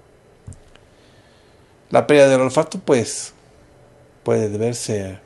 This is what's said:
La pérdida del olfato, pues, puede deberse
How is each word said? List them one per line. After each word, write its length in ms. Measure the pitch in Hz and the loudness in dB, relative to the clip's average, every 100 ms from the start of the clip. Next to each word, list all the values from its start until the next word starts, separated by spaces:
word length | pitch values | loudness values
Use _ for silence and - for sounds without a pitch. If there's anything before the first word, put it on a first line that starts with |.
| _ _ _ _ - - - - _ _ _ _ _ _ _ _ _ _ - | _ _ _ _ -20 -20 -20 -20 _ _ _ _ _ _ _ _ _ _ -4
La 160 | 127 123 | -2 2
pérdida 220 | 147 139 | 6 6
del 120 | 131 | 4
olfato, 380 | 131 139 165 190 | 0 0 -2 -4
pues, 560 | - 135 110 - - - _ _ _ _ - _ _ _ | 0 0 0 -6 -14 -18 _ _ _ _ -20 _ _ _
puede 260 | - 117 107 | -2 -2 -2
deberse 680 | 104 117 117 - 107 95 92 | -4 -4 -4 -6 -6 -6 -12